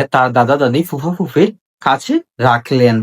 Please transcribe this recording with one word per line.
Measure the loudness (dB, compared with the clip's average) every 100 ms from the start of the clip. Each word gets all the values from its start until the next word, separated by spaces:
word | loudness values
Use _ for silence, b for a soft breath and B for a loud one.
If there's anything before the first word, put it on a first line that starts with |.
| 0
তার | 0 2
দাদা | 2 2 2
দাদি, | 2 0
ফুফা | -2 -6 -6
ফুফির | -4 -2 0 0 -2 _ _
কাছে | -4 -2 -2 -4 -4 -2
রাখলেন, | 0 0 -2 2 2 2